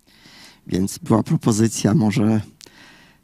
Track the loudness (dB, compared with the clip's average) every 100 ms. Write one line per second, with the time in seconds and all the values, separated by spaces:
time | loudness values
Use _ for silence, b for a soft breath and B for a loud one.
0 | _ B B B B B -6 -4 -4 -6
1 | 0 0 2 0 0 0 0 0 0 2
2 | 0 0 0 0 -4 -16 B B B B
3 | B B